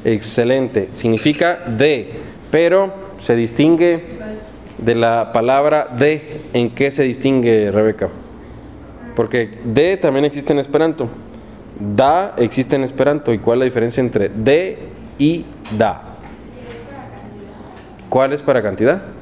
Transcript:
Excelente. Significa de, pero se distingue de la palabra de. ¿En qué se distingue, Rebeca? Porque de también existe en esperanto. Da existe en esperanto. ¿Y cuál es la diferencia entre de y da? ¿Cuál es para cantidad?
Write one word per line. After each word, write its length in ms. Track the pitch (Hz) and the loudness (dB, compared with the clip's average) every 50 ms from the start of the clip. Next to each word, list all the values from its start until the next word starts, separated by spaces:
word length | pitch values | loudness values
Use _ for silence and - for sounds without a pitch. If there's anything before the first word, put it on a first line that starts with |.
| - | 2
Excelente. 840 | 117 113 104 - - - - 117 120 131 135 131 120 - 110 95 90 | 0 0 0 0 -2 0 0 2 2 2 2 0 0 0 -2 -2 -2
Significa 680 | - - - 117 113 110 - 151 151 - 170 170 175 - - 120 | -8 -2 0 0 0 2 2 0 2 2 2 0 0 -2 -6 -8
de, 440 | 117 110 135 156 151 123 101 - - - - - - - - - | 0 2 4 4 2 2 -2 -8 -12 -14 -14 -16 -16 -18 -10 0
pero 420 | - 151 170 170 175 190 196 190 190 190 - - - - | 2 4 4 6 4 4 2 0 -4 -10 -14 -16 -16 -16
se 140 | - - 120 | -2 0 2
distingue 680 | 117 117 117 117 - 143 156 170 160 170 175 170 165 170 - - - 160 160 - - - - - - - - - - | 2 2 -2 2 2 4 6 6 6 4 4 2 2 -2 -8 -14 -12 -12 -12 -12 -12 -14 -18 -20 -20 -20 -20 -14 -4
de 180 | 117 113 120 | 0 0 2
la 360 | 117 117 117 117 117 110 - | 2 2 2 2 2 0 0
palabra 560 | 117 117 113 123 131 139 143 151 151 151 147 - 123 123 | 0 0 2 4 2 4 4 2 2 2 0 -2 0 2
de. 440 | 139 147 156 151 147 - - - - - - | 2 2 2 0 -6 -12 -14 -14 -14 -4 -2
¿En 180 | 120 120 117 | -2 -2 0
qué 200 | 120 - 135 139 | 0 0 -2 -2
se 120 | 139 156 139 | 2 0 0
distingue, 680 | 131 117 - - 135 135 131 120 117 113 110 104 101 | 0 0 0 0 2 2 4 4 4 4 4 4 2
Rebeca? 380 | 98 104 107 110 104 - 98 87 - - - - - - - - - - - - - - - - - - - - - | 2 2 2 2 0 0 -4 -6 -6 -8 -18 -18 -20 -20 -20 -20 -20 -20 -20 -20 -20 -20 -20 -20 -20 -18 -18 -10 -2
Porque 440 | - 117 110 - 123 117 104 107 107 - | -2 -2 0 0 -2 -2 -2 -6 -10 -6
de 340 | 120 110 120 147 175 196 190 | 0 2 4 4 4 2 2
también 280 | - 160 131 135 143 | 2 2 2 4 2
existe 260 | 147 143 143 139 - | 0 0 -4 -2 0
en 80 | 156 143 | 0 0
esperanto. 480 | 139 - 139 151 156 165 151 - 131 110 - - - - - - - - - - - - - - | 0 0 2 2 2 2 0 -2 -4 -6 -6 -12 -16 -18 -18 -18 -18 -18 -20 -20 -20 -18 -14 -8
Da 540 | 104 104 104 101 131 139 156 175 190 202 - - | -6 -4 2 2 4 4 4 2 0 -2 0 0
existe 380 | 123 110 - - 131 - - | 0 0 2 -2 -2 0 0
en 80 | 135 135 | 0 0
esperanto. 480 | 123 127 - 131 139 147 151 - - | -2 -2 0 2 2 2 0 0 0
¿Y 60 | 117 104 | -2 0
cuál 220 | 104 - 117 123 | 2 2 2 2
es 0 | |
la 60 | 131 | 2
diferencia 360 | 127 120 120 113 117 117 - | 0 0 0 -2 0 0 0
entre 260 | 127 120 - 110 101 98 | -2 0 0 0 -2 0
de 500 | 98 107 110 131 139 160 185 190 - - - - - - - - - - | -2 0 2 4 4 4 2 0 -6 -10 -14 -16 -16 -18 -18 -18 -4 0
y 280 | 143 147 170 170 - - - - - - 113 107 | 2 2 2 0 -4 -10 -16 -18 -14 -8 -2 0
da? 240 | 113 104 90 - - - - - - - - - - - - - - - - - - - 277 - - - - - - - - - - - - - - - - - - - - - - - | 0 0 0 -4 -10 -18 -18 -18 -18 -20 -18 -18 -20 -20 -18 -18 -16 -16 -16 -16 -16 -16 -16 -16 -16 -16 -16 -18 -18 -18 -16 -18 -18 -18 -18 -18 -18 -18 -20 -20 -20 -20 -20 -20 -12 -2
¿Cuál 240 | - 127 131 135 143 | 2 2 2 2 0
es 80 | 147 | -2
para 200 | 143 - 135 123 | 0 2 2 2
cantidad? 400 | 104 104 95 95 104 123 165 196 190 - - - | 2 0 -2 2 2 2 2 2 -2 -12 -16 -18